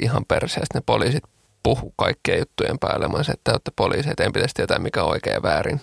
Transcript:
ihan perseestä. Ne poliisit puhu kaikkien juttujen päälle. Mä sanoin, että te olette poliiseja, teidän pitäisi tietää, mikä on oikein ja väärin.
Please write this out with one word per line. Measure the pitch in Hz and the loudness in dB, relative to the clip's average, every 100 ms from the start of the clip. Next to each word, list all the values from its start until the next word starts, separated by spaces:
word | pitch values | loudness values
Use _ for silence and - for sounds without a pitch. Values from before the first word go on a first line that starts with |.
ihan | 120 135 101 | 2 0 2
perseestä. | - - - - - | 0 0 -4 -4 -2
Ne | - | 0
poliisit | 110 107 143 - _ _ _ | 2 2 0 -4 _ _ _
puhu | - 120 104 - | 0 0 -2 0
kaikkien | 92 - - 95 | 0 0 0 0
juttujen | - - - - | 0 -2 -2 0
päälle. | - - 78 | -2 0 0
Mä | |
sanoin, | - 151 | 0 -2
että | - | -2
te | - | -2
olette | 117 - - | -2 -4 -2
poliiseja, | 95 90 143 - | 0 0 -2 -2
teidän | - | 0
pitäisi | - - | 0 -2
tietää, | - 98 - | -2 0 0
mikä | - - | 0 0
on | 82 | 0
oikein | - - | 0 -2
ja | - | -2
väärin. | - 76 - 143 | 0 0 0 -4